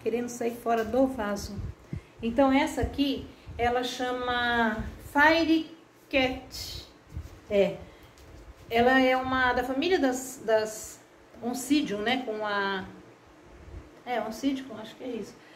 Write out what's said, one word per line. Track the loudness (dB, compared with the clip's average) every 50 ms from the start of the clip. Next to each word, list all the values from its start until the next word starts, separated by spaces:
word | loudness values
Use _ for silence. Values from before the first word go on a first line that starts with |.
| -4
querendo | -2 -2 -2 -2 -4
sair | -6 -4 -4 -4 -4
fora | -4 0 0 0 0 0
do | 0 2 2 2
vaso. | 2 2 -4 -4 -4 -4 -4 -6 -8 -8 -8 -8 -10 -10 -12 -14 -12 -12 -12 -12 -14 -16 -6 -6
Então, | -2 2 4 4 6
essa | 6 4 2 2 0 -2
aqui, | -4 -4 0 0 0 0 0 -4 -8 -12 -18 -20 -18 -16 -4 -2
ela | 0 0 2 0 -2
chama | -2 -4 -4 -4 -4 -4 -4 -2 -2 -2 0 0 0 2 2 2 2 0 -2 -6 -8 -10 -12 -16 -2 2
Fire | 6 6 8 6 6 4 4 2 2 2 -4 -12 -20 -20 -20 _ -20 -14 -2
Cat. | 0 2 2 2 -2 -4 -10 -14 -14 -12 -12 -10 -12 -12 -14 -16 -20 -20 -20 -14 -14 -14 -12 -14 -18 -20 -8 0
É. | 4 4 4 4 2 -6 -12 -18 -20 -20 -20 -20 -20 -20 -20 -20 -20 -20 -20 -20 -20 -20 -12 -2
Ela | 2 4 6 6 6 6
é | 6 6 4
uma, | 2 0 0 0 2 2 2 2
da | 2 0
família | 0 -2 0 2 2 2 4
das, | 4 2 2 0 -6 -10 -12 -8 0
das | 2 2 2 2 0 -6 -10 -14 -14 -16 -20 -20 -20 -20 -20 -20 -20 -18 -8 -6
Oncidium, | -6 -6 -6 0 2 2 2 2 0 -4 -2
né? | 0 0 0 -2 -2
Com | -4 -6 -4 -4
a, | -2 0 0 0 0 -2 -4 -6 -8 -14 -18 -20 -20 -20 -20 -20 -20 -20 -20 -20 -20 -20 -20 -20 -16 -16 -16 -16 -18 -20 -18 -8
é, | -4 -4 -2
Oncidium, | -2 -4 -8 -2 -2 -2 -2 -2 -6 -10 -12 -12
acho | -14 -14 -14
que | -12 -10
é | -8
isso. | -8 -8 -8 -10 -14 -20 -20 -20 -20